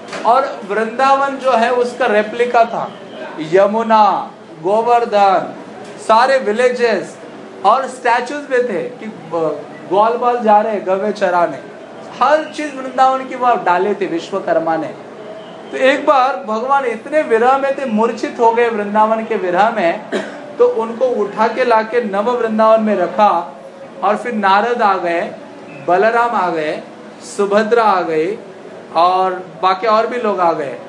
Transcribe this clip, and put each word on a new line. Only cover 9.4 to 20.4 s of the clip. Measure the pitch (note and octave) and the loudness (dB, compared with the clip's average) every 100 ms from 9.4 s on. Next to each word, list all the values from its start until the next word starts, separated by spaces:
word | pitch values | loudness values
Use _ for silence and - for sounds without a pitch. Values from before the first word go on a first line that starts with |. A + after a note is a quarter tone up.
| D#3 D3 - - - | -2 -4 -10 -14 -2
ग्वाल | F#3+ A3 | 2 2
बाल | A#3 A#3+ A#3+ | 2 0 0
जा | G#3+ G#3 | 4 4
रहे | A3 | 4
हैं | G3+ E3+ | -2 -2
गवे | F#3+ G#3 | 0 0
चराने, | G3 F#3+ F3 E3 C#3 - - - - - - | 0 0 2 0 -2 -12 -18 -18 -18 -12 0
हर | B3 D4+ | 2 2
चीज | D4+ - D4+ C4 | 0 -8 -8 -8
वृंदावन | C4 B3+ C4 C4 | -6 2 2 2
की | C4 | -4
वहाँ | C4 B3 A3+ | -2 0 2
डाले | F#3+ F3 G3 | 2 2 2
थे | G3 F#3 | 0 -2
विश्वकर्मा | E3 - G3 E3+ E3 E3 D#3+ | -4 -4 -6 0 0 0 -2
ने। | C#3 - - - - - - - - | -4 -10 -16 -16 -16 -16 -16 -16 -10
तो | - | 0
एक | C4 D4 D4 | 2 2 4
बार | C#4 B3+ C4+ G#3 | 4 4 0 -4
भगवान | A3 B3+ C#4 | -4 0 0
इतने | B3+ A3 C#4 D4+ | 0 -6 -4 -2
विरह | C#4 A3+ B3 C4+ | 2 2 4 2
में | C#4 D4+ | 2 -2
थे, | C4+ | -2
मूर्छित | G#3+ A#3 - D4 A#3 | 0 0 0 -6 2
हो | A#3 | 2
गए | A3+ A#3+ | 4 2
वृंदावन | G#3+ G#3 G#3 G#3+ A3 | 0 -2 2 2 2
के | A3 G#3+ | -2 -4
विरह | F#3 F3 G#3+ | 0 2 2
में, | A3 E3+ G3+ - - - - | 2 0 -2 -4 -8 -8 -12